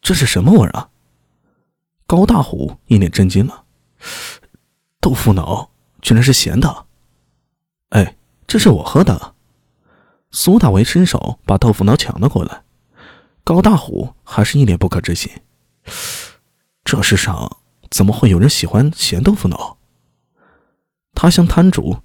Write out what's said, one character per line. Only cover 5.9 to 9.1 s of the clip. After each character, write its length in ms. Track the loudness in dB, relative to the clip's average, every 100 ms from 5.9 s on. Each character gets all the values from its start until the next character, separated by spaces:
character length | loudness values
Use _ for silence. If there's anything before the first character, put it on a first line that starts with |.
| _
居 120 | 0
然 100 | 2
是 80 | 4
咸 260 | 2 0 -2
的。 300 | -2 -4 -18 _ _ _ _ _ _ _ _ _ _
”“哎， 240 | 0 0 -4 _ _ -4
这 100 | 0
是 120 | 2
我 140 | 2
喝 200 | 0 0
的。” 320 | 2